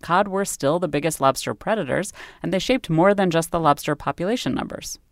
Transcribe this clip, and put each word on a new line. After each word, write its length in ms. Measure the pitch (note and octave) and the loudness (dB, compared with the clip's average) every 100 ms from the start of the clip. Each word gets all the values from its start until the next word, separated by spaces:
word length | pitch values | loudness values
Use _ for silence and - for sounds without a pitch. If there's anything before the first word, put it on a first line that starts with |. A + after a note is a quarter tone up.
cod 240 | - F3 G#3 | 0 0 2
were 180 | F#3+ | -2
still 360 | G3 - C#3 F3 | -4 -2 0 0
the 80 | F3 | 0
biggest 320 | C#3+ D#3+ - | -2 -2 2
lobster 340 | C3+ B2+ - | 2 2 -2
predators, 580 | G#2 F#3 G#3+ C3+ C3+ F#3+ - - - | -4 -2 -2 0 -2 -2 -10 -20 -10
and 100 | E3+ | -4
they 60 | F3+ | -2
shaped 320 | - B3+ - | 0 0 2
more 240 | D#3+ F#3+ | 4 4
than 160 | G#3 F#3 | 4 2
just 220 | E3 E3 | 2 0
the 80 | F3 | 2
lobster 340 | D#3 C#3+ - | 2 2 0
population 580 | D3 - - F3+ B3 - | -4 -4 -4 -2 -2 -2
numbers. 460 | - - - - - _ | -4 -6 -10 -12 -14 _